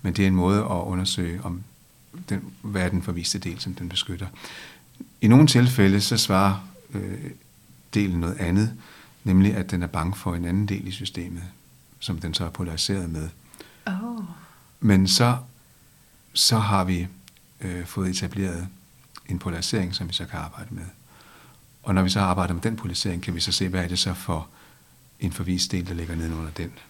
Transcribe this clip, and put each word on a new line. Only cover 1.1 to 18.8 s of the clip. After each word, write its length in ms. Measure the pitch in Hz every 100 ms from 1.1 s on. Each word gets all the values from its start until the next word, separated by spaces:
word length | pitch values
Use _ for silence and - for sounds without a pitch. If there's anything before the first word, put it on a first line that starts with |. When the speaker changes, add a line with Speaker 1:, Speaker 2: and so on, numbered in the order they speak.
| - 85 90
Speaker 1:
om 200 | 90 87 - _ _ _ - 175 -
den, 240 | 98 - -
hvad 200 | 104 98
er 80 | 90
den 120 | 92
forviste 360 | 87 87 - 98
del, 200 | 90 80
som 140 | - 90
den 140 | 90
beskytter. 380 | 92 - 90 95 - - - - - _ - - _
I 60 | 107
nogle 200 | 123 151
tilfælde, 540 | 123 123 127 98 98
så 160 | 101 113
svarer, 500 | - 95 98 98 - - -
øh, 240 | 104 95 95 - - _ _ _ - _
delen 260 | 104 101 87
noget 180 | 85 -
andet, 360 | 87 95 113 127 - - - _
nemlig 320 | - 92 98 95
at 160 | 92
den 120 | 90
er 40 | 85
bange 280 | 82 80 101
for 200 | - 87
en 100 | 87
anden 220 | 95 104
del 200 | 95 98
i 40 |
systemet, 520 | 101 - - 87 87 90 - _ - _ -
som 200 | - 82
den 140 | 82
så 120 | 78 82
er 40 |
polariseret 600 | - 90 82 - 98 85
med. 200 | 78 78 - - - - - -
Speaker 2:
Oh. 380 | 190 233 233 180 170 - - _ _
Speaker 1:
Men 280 | 110 95 95
så, 300 | - 120 123 - - _ _ _ _ _ _ _
så 260 | - - 110
har 240 | 107 98
vi, 240 | 92 87 90 - - _ _ _
øh, 240 | 98 87 87
fået 240 | - 92
etableret 580 | 92 101 98 95 85 90 -